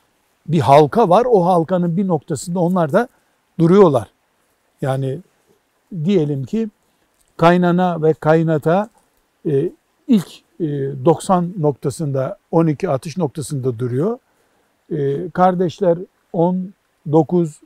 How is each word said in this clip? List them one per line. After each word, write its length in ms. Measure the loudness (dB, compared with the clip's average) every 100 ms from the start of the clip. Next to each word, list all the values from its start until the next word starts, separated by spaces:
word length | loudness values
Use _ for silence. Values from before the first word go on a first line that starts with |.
| _ _ _ _ -4
bir 140 | 0
halka 480 | 6 6 6 4 4
var, 180 | 4 4
o 160 | 2 4
halkanın 500 | 2 0 -2 -2 -2
bir 120 | -2
noktasında 520 | -2 -4 -10 -6 -2
onlar 320 | -2 0 0
da 160 | 0 -2 _ _ _ _ 0
duruyorlar. 500 | 4 6 6 4 -4 _ _ _ _ _ _ _
Yani 380 | -4 -4 -4 -8 -12 _ _ _ _ _ _ -8
diyelim 400 | -2 0 0 -4
ki 240 | -6 -6 -6 -10 _ _ _ _ _ 0
kaynana 680 | 4 4 2 2 0 0
ve 100 | 0
kaynata, 760 | 0 2 2 2 0 0 0 -2 _ _ _ _ _ -4
e, 240 | -2 -2 -8 _ _ -4
ilk, 200 | -4 -4 -12 _ -8
e, 60 | -6 -4 -6 -2
doksan 480 | 0 0 0 -2 -2 -4
noktasında, 800 | -4 -4 -6 -6 -4 -4 -6 -8 _
on 160 | 0 0
iki 220 | 0 -4
atış 280 | -4 -6 -6
noktasında 640 | -6 -6 -8 -6 -6 -6
duruyor. 400 | -6 -4 -4 -6 _ _ _ _ _ _ -12
E, 400 | -6 -4 -6 -6
kardeşler 680 | 0 0 2 -4 -2 -2 -2 -4 _ _
on, 400 | -2 0 -2 -8 -14 _ _ -2
dokuz, 480 | 0 2 0 -2 -6